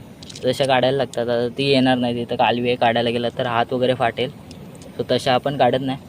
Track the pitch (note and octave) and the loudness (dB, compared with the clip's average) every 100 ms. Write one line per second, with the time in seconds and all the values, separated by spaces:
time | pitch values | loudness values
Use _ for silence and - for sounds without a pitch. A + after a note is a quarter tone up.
0 | - - - - B2+ B2+ C3+ B2+ B2+ C#3 | -20 -20 -18 -6 -2 0 2 4 2 0
1 | B2+ - A#2+ A#2+ A#2+ A#2 C#3 C3 C3 B2+ | -2 -2 -2 0 -2 -2 2 4 4 2
2 | B2 A#2+ A#2 B2 A2+ A#2+ A#2+ B2 A#2+ A#2 | 0 -2 -4 0 0 2 0 2 2 2
3 | A#2+ A#2+ A#2+ - B2 A#2 A#2 B2+ B2+ B2 | 0 -2 -2 -4 -2 0 0 0 0 2
4 | A#2 A2+ C3 - - - - - - - | 0 -2 -6 -8 -18 -18 -18 -20 -12 -8
5 | A#2+ B2+ C#3+ B2 C#3 C#3+ B2 B2+ C3+ C#3 | -2 0 2 0 0 2 2 2 -2 -8